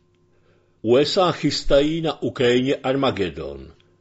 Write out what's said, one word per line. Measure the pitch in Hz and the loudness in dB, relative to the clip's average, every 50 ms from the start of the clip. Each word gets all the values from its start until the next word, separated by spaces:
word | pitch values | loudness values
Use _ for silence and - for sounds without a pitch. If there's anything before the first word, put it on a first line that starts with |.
| _ _ _ _ _ _ _ _ _ _ _ _ _ _ _ _ | _ _ _ _ _ _ _ _ _ _ _ _ _ _ _ _
U | - 107 120 127 | 0 2 4 4
S | 147 147 - 208 | 4 2 2 0
A | 185 175 | 0 0
chystají | 151 - - 147 139 - - - 147 139 143 151 160 165 | 0 0 -2 -2 -2 -2 -2 2 4 4 4 2 -2 -4
na | 160 156 139 - | -4 -6 -6 -4
Ukrajině | - 127 - - 131 120 123 127 127 135 139 | -6 -8 -4 0 2 2 4 2 2 0 -2
Armagedon. | - - 131 131 139 139 127 110 98 95 87 73 80 76 67 71 67 67 - - _ _ _ _ _ | -2 -2 -4 -2 0 0 -2 0 -2 -4 -6 -6 -8 -12 -12 -12 -14 -16 -20 -20 _ _ _ _ _